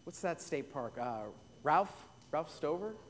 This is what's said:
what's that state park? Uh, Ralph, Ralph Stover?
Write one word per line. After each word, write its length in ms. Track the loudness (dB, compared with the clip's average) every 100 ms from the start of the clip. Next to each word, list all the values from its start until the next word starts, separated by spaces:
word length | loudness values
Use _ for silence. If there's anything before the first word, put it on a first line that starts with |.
what's 160 | -12 -2
that 180 | -2 -2
state 320 | 0 -2 0
park? 240 | -4 -4 -2
Uh, 260 | -2 -2 -6 -10 -18 -2
Ralph, 460 | 6 6 6 -4 -16 -20 -2
Ralph 200 | -2 0
Stover? 400 | -2 0 0 -2 -6